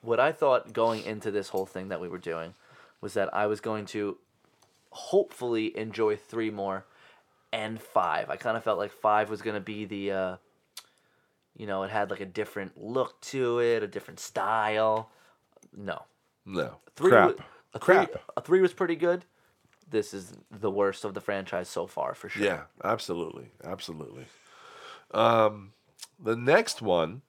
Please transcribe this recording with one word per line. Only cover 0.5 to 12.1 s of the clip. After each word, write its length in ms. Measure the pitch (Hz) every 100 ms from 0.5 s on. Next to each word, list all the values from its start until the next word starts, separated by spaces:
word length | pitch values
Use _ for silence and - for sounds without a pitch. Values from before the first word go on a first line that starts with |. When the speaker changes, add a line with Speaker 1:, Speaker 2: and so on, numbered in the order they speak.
| 123 -
Speaker 1:
going 300 | 110 113 113
into 260 | - 107 107
this 180 | 104 95
whole 160 | 98 95
thing 200 | 92 95
that 120 | 90
we 80 | 87
were 80 | 90
doing 380 | 87 82 82 92 _ - - _
was 120 | 104
that 200 | 104 98
I 120 | - 104
was 140 | 104
going 240 | 113 107 101
to 300 | 110 104 95 _ _ _ _ _ _ _
hopefully 840 | - - 190 - - 123 117 110 -
enjoy 380 | 110 104 110 104
three 320 | - 113 110
more 340 | 104 98 95 - _ - - _ _ _
and 300 | 113 110 110
five. 480 | - - 87 80 95
I 60 | 85
kinda 240 | 120 113
felt 160 | 110 101
like 120 | 101
five 380 | - 110 104 104
was 120 | 107
gonna 180 | 110 104
be 240 | 98 104 104
the, 260 | 101 98
uh, 260 | 95 92 90 _ _ _ - - _ _ _ _ _ _ -
you 120 | 110
know, 160 | 95
it 80 | 95
had, 180 | 107 101